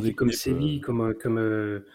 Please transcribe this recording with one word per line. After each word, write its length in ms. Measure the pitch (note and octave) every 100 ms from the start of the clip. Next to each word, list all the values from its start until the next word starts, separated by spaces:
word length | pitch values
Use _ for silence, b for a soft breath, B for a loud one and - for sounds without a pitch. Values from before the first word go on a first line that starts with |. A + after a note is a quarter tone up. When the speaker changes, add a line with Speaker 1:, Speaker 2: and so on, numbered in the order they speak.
| A2
Speaker 1:
équipes 100 | G#2
comme 120 | A#2+
Speaker 2:
équipe, 100 | A#2
Speaker 1:
Séville, 380 | C3 C3 D3+ D3 C3+
Speaker 2:
euh. 260 | A#2 A2+ G#2+
Speaker 1:
comme, 180 | A#2+ A2+
euh, 400 | A2 G#2+ G#2 G2+ G2